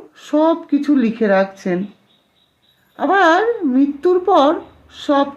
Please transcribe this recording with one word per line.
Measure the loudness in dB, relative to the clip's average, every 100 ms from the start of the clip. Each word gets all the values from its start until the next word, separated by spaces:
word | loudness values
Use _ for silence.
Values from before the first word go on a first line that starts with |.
| -8
সব | _ -4 0 2 0 -2
কিছু | -2 0 0
লিখে | 0 0 0
রাখছেন। | 0 0 -6 -6 -4 -6 -14 _ _ _ _ _ _ _ _ _ -6
আবার | -2 2 2 2 0 -2
মৃত্যুর | -2 0 0 0 0 0
পর | 2 2 2 0 -6 _ _
সব | -10 -2 -2 -2